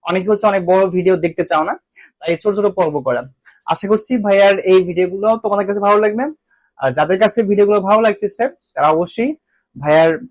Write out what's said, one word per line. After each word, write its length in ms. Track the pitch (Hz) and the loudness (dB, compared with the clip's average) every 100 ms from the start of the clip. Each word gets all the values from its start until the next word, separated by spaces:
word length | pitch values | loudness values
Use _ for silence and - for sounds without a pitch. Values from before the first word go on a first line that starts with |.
| 170 | -4
অনেকে 180 | 185 185 | -4 -2
হচ্ছে 140 | 208 214 | 0 0
অনেক 100 | 196 175 | 0 2
বড় 120 | 185 190 185 | 2 2 0
ভিডিও 200 | 180 185 170 | 0 0 -2
দেখতে 180 | 160 165 | -4 -2
চাও 140 | 156 165 | -2 -2
না, 40 | 247 _ _ - _ | -6 _ _ -20 _
তাই 120 | 160 165 | -6 -4
ছোট 80 | 214 202 | -2 -2
ছোট 100 | 202 190 | -2 0
পর্ব 160 | 165 147 131 | -2 -2 -4
করা। 140 | 120 131 _ _ _ - | -4 -6 _ _ _ -8
আশা 140 | 165 202 | -6 0
করছি 200 | 214 - 247 202 | -2 0 -4 2
ভাইয়ার 300 | 196 202 196 190 | 4 4 2 4
এই 80 | 185 180 | 4 4
ভিডিওগুলো 400 | 175 180 190 214 226 | -2 -2 0 -2 0
তোমাদের 220 | 220 202 196 | -2 -2 -2
কাছে 140 | 202 202 | -2 2
ভালো 100 | 208 214 | 2 2
লাগবে। 200 | 214 285 311 _ _ _ _ | -2 -6 -8 _ _ _ _
আর 80 | 135 127 | -4 -2
যাদের 200 | 151 185 | -2 2
কাছে 160 | 214 226 202 | 0 0 0
ভিডিওগুলো 300 | 202 202 208 190 | 2 2 2 2
ভালো 120 | 214 226 | 2 2
লাগতেছে 360 | 202 208 - 254 - _ | -2 -8 -4 -6 -6 _
তারা 140 | - 147 160 | -2 0 0
অবশ্যই 360 | 170 - 254 311 _ _ _ - | -2 -4 -4 -6 _ _ _ -8
ভাইয়ার 300 | 147 156 165 160 - | 2 4 4 0 -8